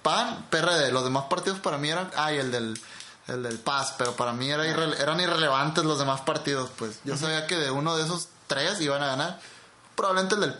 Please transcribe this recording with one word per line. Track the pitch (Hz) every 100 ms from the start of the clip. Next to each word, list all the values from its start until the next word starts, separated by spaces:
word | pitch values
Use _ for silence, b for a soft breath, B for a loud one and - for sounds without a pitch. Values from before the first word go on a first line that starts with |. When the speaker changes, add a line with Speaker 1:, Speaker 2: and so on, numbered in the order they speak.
Speaker 1:
pan, | - 190 240 226 -
P | 160
R | 170
D. | 165 131
Los | 127
demás | 127 135 135
partidos | 175 185 190
para | 190 143
mí | 147
eran, | 170 185 -
ah, | 151
y | 147
el | 131
del, | 123 113 113 B B B B -
el | 127
del | 120 113
pas, | - 139 - -
pero | 123 117
para | 120
mí | 120 135
era | 147 160
irrele-, | 160 160 131
eran | 143 170
irrelevantes | 180 160 151 135 147 165 156
los | 143
demás | 139 135
partidos, | - 151 143 139 127 -
pues. | 110 104
Yo | 139
Speaker 2:
Ujú. | 139 156
Speaker 1:
sabía | 156 156
que | 175
de | 139
uno | 135 160 160
de | 160
esos | 175 - - -
tres | 135 165 202
iban | 147 143
a | 143
ganar. | 131 165 190 B B B - - -
Probablemente | 196 185 190 208
el |
del | 156